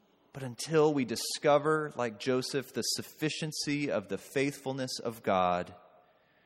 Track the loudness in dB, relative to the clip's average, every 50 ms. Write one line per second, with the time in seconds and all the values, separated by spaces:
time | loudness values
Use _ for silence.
0 | _ _ _ _ _ _ -14 -10 -10 -10 -8 -8 -4 2 4 6 6 6 6 4
1 | 0 0 -2 -4 -4 -4 -4 0 4 6 6 6 4 4 0 0 0 -4 -4 -2
2 | -2 -2 -4 -4 -2 0 0 0 0 0 -2 -4 -4 -4 -4 -4 -2 -2 -2 -4
3 | -6 -10 -8 -4 -4 -2 -2 -2 -6 -6 -6 -4 -4 -2 -2 -2 0 0 -2 -2
4 | -2 -4 -6 -6 -6 -4 0 0 0 0 -2 -4 -6 -6 -4 -4 -4 -6 -6 -6
5 | -6 -6 -6 -4 0 2 4 4 4 4 2 0 -2 -4 -10 -20 -20 -20 -20 -20
6 | -20 _ _ _ _ _ _ _ _